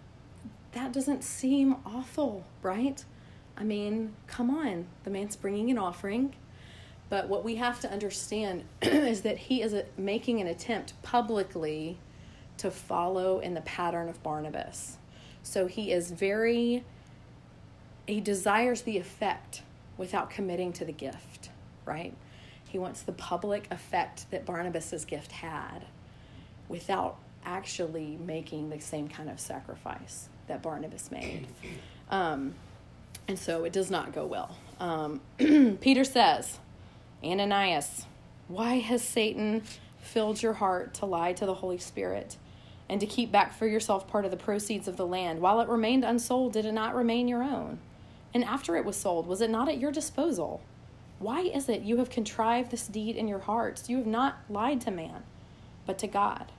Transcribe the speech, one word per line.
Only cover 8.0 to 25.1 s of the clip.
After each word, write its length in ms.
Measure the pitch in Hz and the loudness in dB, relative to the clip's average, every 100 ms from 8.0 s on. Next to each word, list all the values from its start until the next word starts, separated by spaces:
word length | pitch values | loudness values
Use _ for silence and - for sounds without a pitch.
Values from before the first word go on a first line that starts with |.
| 202 - - 208 208 180 - | -4 -6 -4 -2 -2 -4 -8
<clears throat> 80 | - | -2
is 400 | - 294 269 220 | 4 6 6 2
that 140 | 214 - | 0 -2
he 240 | - 254 | 0 0
is 120 | 220 | 2
a, 120 | 208 - - | 0 -2 -4
making 420 | 196 - - 233 | -2 0 2 0
an 80 | 180 | 0
attempt 460 | 175 - 214 - - | -4 -2 -4 -4 -12
publicly 920 | - 240 226 220 190 170 156 156 156 180 - - - - - - | 0 2 4 2 0 -2 -4 -4 -6 -8 -14 -20 -20 -20 -18 -6
to 140 | 202 | -4
follow 680 | - - 175 175 190 185 185 | -4 -2 0 2 2 2 2
in 140 | - | 0
the 80 | 170 | -4
pattern 460 | 151 - 175 170 165 | -6 -2 0 0 -2
of 160 | 165 | -6
Barnabas. 720 | 156 151 151 - - - - - - - - - | -4 -4 -4 -6 -8 -8 -12 -14 -18 -20 -20 -18
So 240 | - 202 180 | -4 0 0
he 240 | 202 202 | 0 0
is 200 | 180 175 | 2 0
very, 760 | 170 196 208 226 233 240 240 - - - - - - - - - - - - - | 0 2 4 4 4 4 2 -2 -14 -20 -20 -20 -20 -20 -20 -20 -20 -20 -12 -4
he 140 | 208 | -2
desires 600 | 208 196 196 208 247 226 | 0 2 4 6 4 2
the 140 | - 202 | 0 -2
effect 680 | 175 - 202 - - - - - - - | -2 -4 -2 -2 -8 -16 -16 -20 -16 -10
without 320 | 185 190 - | -4 -2 -2
committing 420 | - 196 175 180 | -2 -2 0 -2
to 120 | 170 160 | -4 -8
the 80 | |
gift, 560 | 151 135 - - - - - - - - | -6 -8 -10 -14 -18 -18 -18 -20 -14 -8
right? 280 | 151 - - - - - - - | -6 -8 -12 -18 -20 -20 -20 -8
He 80 | 190 | -6
wants 220 | 180 - | -4 -6
the 100 | - | -8
public 560 | 175 - 175 208 208 - | -8 -4 -2 0 -2 -2
effect 600 | 175 - 185 - - - | -10 -2 0 0 -4 -8
that 140 | 185 - | -6 -4
Barnabas's 580 | 175 175 170 - 165 | -4 -2 -4 -4 -6
gift 300 | - | -6